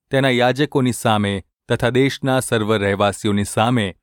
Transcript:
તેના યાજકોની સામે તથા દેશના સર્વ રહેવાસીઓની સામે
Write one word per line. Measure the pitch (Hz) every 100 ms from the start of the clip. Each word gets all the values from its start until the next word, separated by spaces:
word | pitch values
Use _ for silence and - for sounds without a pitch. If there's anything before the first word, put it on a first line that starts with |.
| _
તેના | 135 131
યાજકોની | 120 123 127 147 147 127
સામે | 110 117 107 101 98 - _ -
તથા | 120 120
દેશના | 117 135 - 139 131
સર્વ | - 117 107
રહેવાસીઓની | 110 98 98 101 95 107 101
સામે | 98 - 113 127 98 -